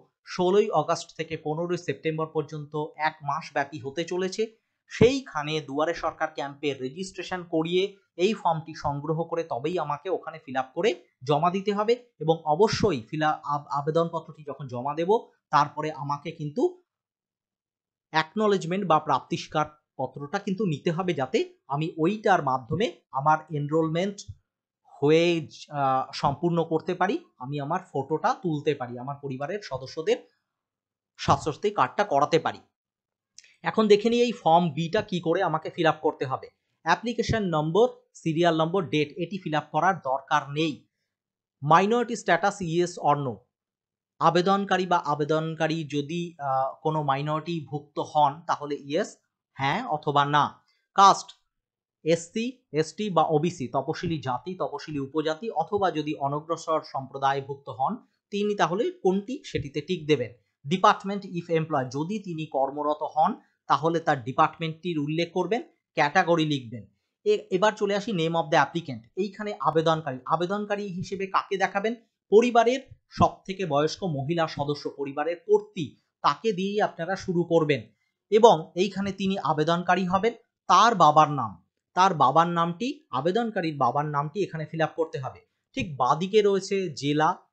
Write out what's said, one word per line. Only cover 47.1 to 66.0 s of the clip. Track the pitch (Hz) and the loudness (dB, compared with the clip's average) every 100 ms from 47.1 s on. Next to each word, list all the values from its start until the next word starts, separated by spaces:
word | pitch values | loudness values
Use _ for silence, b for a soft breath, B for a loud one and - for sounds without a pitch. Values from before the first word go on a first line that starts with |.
| 135 147 156 156 170 127 | -2 -2 -4 -4 -8 -8
ভুক্ত | 147 - - | -10 -8 -8
হন, | 147 151 147 160 175 | -2 2 2 2 -4
তাহলে | 143 147 143 | -6 -4 -8
ইয়েস, | 139 156 220 - _ _ _ | -4 -4 -4 -8 _ _ _
হ্যাঁ | - 135 175 262 | -4 -2 -2 -2
অথবা | 151 - 143 143 | -4 0 2 2
না। | 147 123 - _ _ _ - | 2 0 -4 _ _ _ 6
কাস্ট, | 247 - - - _ _ _ _ _ _ | 8 8 0 -20 _ _ _ _ _ _
এসসি, | 156 165 - 220 240 254 _ | 0 0 0 -6 -6 -8 _
এসটি | 147 156 - 214 | -2 -2 -4 0
বা | 165 | 2
ওবিসি, | 156 151 170 175 120 | 2 2 0 -2 -4
তপশিলি | 139 131 - 175 160 | -4 -2 -4 -4 -4
জাতি, | 131 123 180 185 | -4 -6 -6 -6
তপশিলি | 139 143 - 147 | -6 -6 -8 -6
উপজাতি, | 131 156 156 156 226 | -4 -2 -2 -4 -4
অথবা | - 160 202 185 | -4 -2 0 0
যদি | 156 147 143 | 0 -4 -4
অনগ্রসর | 139 147 160 160 - 156 151 | -4 -4 -4 -6 -2 -2 -2
সম্প্রদায়ভুক্ত | 139 131 139 135 139 139 139 - | -10 -10 -4 -2 -2 -4 -12 -12
হন | 117 139 214 - _ _ | -4 -2 -2 -10 _ _
তিনি, | 202 208 202 | -4 -2 0
তাহলে | 165 185 349 | 0 0 -4
কোনটি, | - 185 190 202 262 - | 0 0 0 -4 -10 -8
সেটিতে | 151 139 147 | -8 -6 -8
টিক | 147 175 151 | -6 -6 0
দেবেন। | 143 113 - _ _ 139 | 0 0 -10 _ _ -4
ডিপার্টমেন্ট | 185 214 196 190 202 196 | 2 4 2 -2 -8 -6
if | 170 170 | -10 -2
employed, | 165 160 147 127 | -2 0 -2 -2
যদি | 135 165 220 | -4 -6 -6
তিনি | 190 160 156 | -8 -8 -6
কর্মরত | 139 135 147 147 151 | -2 -2 -2 -4 -2
হন, | 151 156 170 - b b - | -2 0 0 0 b b -2
তাহলে | 143 160 165 | 0 2 0
তার | 156 143 | 0 -2
ডিপার্টমেন্টটির | 117 131 156 - 160 156 180 156 | -2 0 0 0 -8 -6 -6 -4
উল্লেখ | 147 160 170 | -2 -2 -2
করবেন, | 185 180 226 - _ _ | -2 -2 -2 -4 _ _
ক্যাটাগরি | - | 0